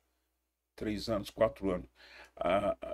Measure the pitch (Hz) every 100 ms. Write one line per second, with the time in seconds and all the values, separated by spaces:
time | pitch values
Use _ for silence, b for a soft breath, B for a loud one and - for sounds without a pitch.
0 | _ _ _ _ _ _ _ - 110 104
1 | 92 107 101 - 113 - 98 90 65 _
2 | B B B - 87 98 104 - -